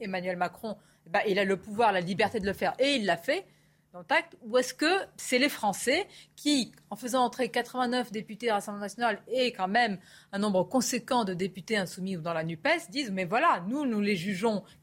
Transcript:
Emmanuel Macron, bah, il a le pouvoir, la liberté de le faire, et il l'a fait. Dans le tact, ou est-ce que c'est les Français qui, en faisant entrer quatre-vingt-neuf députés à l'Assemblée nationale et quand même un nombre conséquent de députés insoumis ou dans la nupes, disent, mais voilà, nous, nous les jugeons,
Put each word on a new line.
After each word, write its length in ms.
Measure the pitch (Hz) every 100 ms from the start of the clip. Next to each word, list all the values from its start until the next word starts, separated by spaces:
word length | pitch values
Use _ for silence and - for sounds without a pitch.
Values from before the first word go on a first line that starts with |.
Emmanuel 340 | 214 185 180 175
Macron, 400 | 175 - 226 196 _ _ -
bah, 120 | 202 208
il 100 | 185
a 60 | 196
le 100 | 190
pouvoir, 380 | - 208 233
la 80 | 185
liberté 400 | 175 196 202 226
de 40 | 196
le 80 |
faire, 200 | 185 190 -
et 160 | 269 277
il 100 | 202
l'a 100 | 170
fait. 300 | - 339 - _ _ _ _
Dans 60 | 180
le 60 | 175
tact, 280 | 302 330 -
ou 160 | 226 247
est-ce 160 | 247
que 180 | - 302 381 - -
c'est 240 | - 254
les 80 | 285
Français 580 | - 214 185 - 311 403 - - -
qui, 380 | 285 285 214 - -
en 80 | 208
faisant 260 | 254 262
entrer 240 | 247 254 240
quatre-vingt-neuf 640 | 247 240 254 247 247 240
députés 380 | 214 208 208 240
à 60 | 202
l'Assemblée 260 | 202 202
nationale 400 | 202 233 240 202 -
et 220 | 247 247
quand 160 | - 185
même 300 | 226 233 185 - - -
un 60 | 196
nombre 240 | 208 185
conséquent 600 | 175 262 - 247 - 247
de 100 | 202
députés 440 | 180 190 196 - 214
insoumis 400 | 175 - 190 185
ou 40 |
dans 120 | 165
la 100 | 165
nupes, 240 | 160 160 277 339 -
disent, 220 | 233 254
mais 120 | 190
voilà, 400 | 175 220 330 226 175
nous, 160 | 269 277
nous 160 | 214
les 160 | 202 196
jugeons, 460 | 185 180 226 208 - -